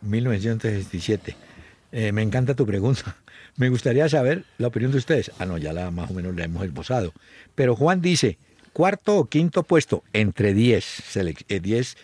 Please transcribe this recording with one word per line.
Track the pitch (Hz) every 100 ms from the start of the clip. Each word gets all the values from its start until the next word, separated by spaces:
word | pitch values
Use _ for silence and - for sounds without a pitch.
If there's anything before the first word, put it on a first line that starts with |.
mil | 104 110
novecientos | 123 104 110 113 113
sesenta | 101 95 90
y |
siete. | - 104 - - - - - _ _
Eh, | 120 107
me | 104
encanta | 107 127 127
tu | 131 113
pregunta. | 98 107 135 - -
<laughs> | - - - -
Me | 127
gustaría | 123 131 123 156
saber | 147 127 170 - -
la | 120
opinión | 113 127
de | 135
ustedes. | - 151 - -
Ah, |
no, | 92 82
ya | 76
la, | 82 90
más | 87 87
o |
menos | 92 87
la | 90
hemos | 82 85
esbozado. | 95 69 - 127 87 - - - -
Pero | - 127 117
Juan | 151 185
dice, | 175 165 117 - _ _ -
cuarto | - 180 202 - 208
o | 135
quinto | 151 170 -
puesto | 160 165 - 92 -
entre | 107 107 - 104
diez | 98 120 107 - - -
selec-, | - 90 76 -
eh, | 98
diez, | 92 117 127 -